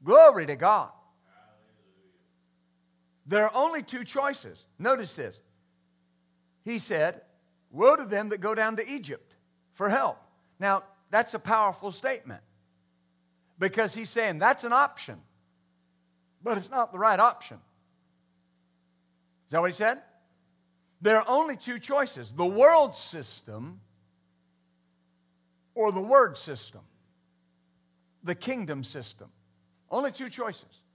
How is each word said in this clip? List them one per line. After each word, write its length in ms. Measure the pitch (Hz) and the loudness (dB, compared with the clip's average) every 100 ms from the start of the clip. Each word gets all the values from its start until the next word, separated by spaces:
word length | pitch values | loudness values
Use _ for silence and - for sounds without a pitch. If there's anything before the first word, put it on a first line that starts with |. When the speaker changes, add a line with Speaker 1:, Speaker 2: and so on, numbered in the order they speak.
Speaker 1:
Glory 420 | 139 262 320 220 151 | 8 10 10 8 -4
to 100 | 139 | 0
God. 340 | 170 208 127 - _ _ _ | 2 2 -2 -14 _ _ _
Speaker 2:
Hallelujah. 840 | _ _ _ _ _ _ _ _ _ _ _ _ _ _ _ _ _ _ _ 139 | _ _ _ _ _ _ _ _ _ _ _ _ _ _ _ _ _ _ _ -4
Speaker 1:
There 180 | 202 214 | 0 0
are 100 | 240 | 2
only 260 | 311 320 | 0 -2
two 220 | 220 254 | -8 -12
choices. 640 | 240 269 277 277 104 82 _ _ | -8 -4 -4 -6 -14 -20 _ _
Notice 380 | 202 262 185 - | -2 -2 -4 -12
this. 240 | 117 - _ _ _ _ _ _ _ _ _ _ _ _ - | -14 -14 _ _ _ _ _ _ _ _ _ _ _ _ -10
He 140 | 233 | -10
said, 460 | - 175 160 180 _ _ _ _ _ | -6 -2 -2 -2 _ _ _ _ _
"Woe 260 | 135 233 302 | 4 4 4
to 80 | 247 | -2
them 240 | 202 214 | -6 -6
that 80 | 202 | -6
go 180 | 190 220 | -4 -2
down 220 | 220 220 | -2 -4
to 120 | 226 | -8
Egypt 460 | 277 147 131 _ _ _ _ _ | -10 -12 -16 _ _ _ _ _
for 160 | _ 196 | _ -2
help." 280 | 233 233 - _ _ _ _ | 0 -2 -6 _ _ _ _
Now, 240 | 196 196 - _ _ | -2 -2 -4 _ _
that's 240 | 208 233 | 0 0
a 60 | 226 | -6
powerful 520 | 185 220 214 - 202 | -2 0 0 -2 -12
statement 500 | 180 262 247 131 95 _ _ _ _ _ _ _ _ _ _ _ _ | -8 -8 -8 -12 -20 _ _ _ _ _ _ _ _ _ _ _ _
because 340 | 185 196 220 | -2 0 -4
he's 160 | 220 220 | -4 -8
saying 300 | 226 220 156 | -4 -4 0
that's 240 | 202 294 | 0 0
an 80 | 240 | 0
option, 500 | 247 277 - - 95 _ _ _ _ _ _ _ _ _ _ _ _ | 0 0 -4 -18 -18 _ _ _ _ _ _ _ _ _ _ _ _
but 160 | 208 208 | -6 -6
it's 120 | - | -4
not 240 | 262 233 | -4 -4
the 60 | 185 | 0
right 200 | 220 190 | 2 4
option. 380 | 233 233 - - _ _ _ _ _ _ _ _ _ _ _ _ _ _ _ _ _ _ _ | 2 2 -18 -20 _ _ _ _ _ _ _ _ _ _ _ _ _ _ _ _ _ _ _
Is 40 | |
that 80 | 156 | -2
what 120 | 175 | -2
he 40 | 180 | 0
said? 260 | 214 262 - _ _ _ _ _ _ _ _ _ | -2 -2 -12 _ _ _ _ _ _ _ _ _
There 160 | 196 220 | 2 2
are 100 | 208 | 2
only 300 | 262 320 254 | 0 0 -6
two 220 | - 240 | -10 -12
choices, 540 | - 277 269 135 113 | -4 -2 -2 -6 -14
the 120 | 131 180 | -4 -2
world 500 | 202 277 330 277 - | 6 6 6 2 -4
system 840 | - 165 127 - - 107 135 190 _ _ _ _ _ _ _ _ _ _ _ _ _ _ _ _ _ _ _ - | -14 -14 -14 -18 -16 -16 -14 -18 _ _ _ _ _ _ _ _ _ _ _ _ _ _ _ _ _ _ _ -2
or 160 | 214 | 0
the 80 | 190 | 0
word 380 | 202 269 220 131 | 4 6 6 -2
system, 480 | - 131 - - - _ _ _ _ _ _ _ _ _ _ _ _ _ | -14 -14 -14 -20 -20 _ _ _ _ _ _ _ _ _ _ _ _ _
the 120 | 175 175 | -10 -8
kingdom 500 | - 262 165 139 131 | -6 -8 -8 -10 -10
system. 440 | 147 117 - 98 _ _ _ _ _ _ | -14 -16 -20 -20 _ _ _ _ _ _
Only 240 | 233 277 | -4 -4
two 160 | - 254 | -8 -14
choices. 520 | - 226 175 - _ _ | -10 -10 -12 -20 _ _